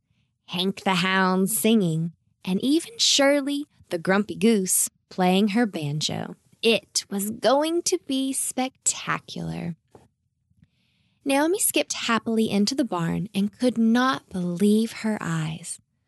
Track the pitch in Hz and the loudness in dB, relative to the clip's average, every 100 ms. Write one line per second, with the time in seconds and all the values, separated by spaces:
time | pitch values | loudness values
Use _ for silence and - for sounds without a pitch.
0 | _ _ _ _ - 180 190 196 196 180 | _ _ _ _ -10 -4 -4 -2 -2 0
1 | 185 190 185 185 190 - 220 226 175 160 | 2 2 2 2 0 0 2 4 2 0
2 | 170 - _ _ - 185 254 311 - - | -4 -8 _ _ -4 -2 0 0 -2 -2
3 | - - 277 285 277 285 302 _ - 175 | 0 4 4 2 0 -4 -6 _ -8 -6
4 | 165 196 208 165 214 220 185 - - _ | 0 0 0 0 2 4 2 0 -2 _
5 | _ - 180 185 214 202 233 180 147 151 | _ 0 2 4 2 2 0 -2 -4 -4
6 | - - - - _ _ 226 220 - - | -4 -6 -8 -12 _ _ 0 0 -2 -8
7 | - 196 202 226 208 269 311 339 - 359 | -6 -6 -6 -2 2 2 2 -2 -2 -4
8 | - 269 269 262 - - 262 - - - | -2 -4 -2 -4 -6 -4 -6 -6 -6 -6
9 | - 175 - 175 165 165 170 165 _ - | -4 -6 -8 -10 -8 -8 -8 -10 _ -20
10 | _ _ _ _ _ _ _ _ _ _ | _ _ _ _ _ _ _ _ _ _
11 | _ _ 277 277 311 403 - 311 - - | _ _ -2 2 2 0 0 0 -2 -4
12 | - 226 - 220 220 202 208 269 240 180 | 2 2 2 0 2 2 0 0 -2 0
13 | 165 170 175 196 208 - 247 226 226 233 | -2 -2 -4 -2 -2 0 -2 2 4 4
14 | 262 277 - 190 175 175 208 214 226 - | 2 0 -6 -6 -4 2 4 4 2 -4
15 | 220 208 - 165 156 160 165 - _ _ | -4 -4 -4 -4 -4 -8 -12 -16 _ _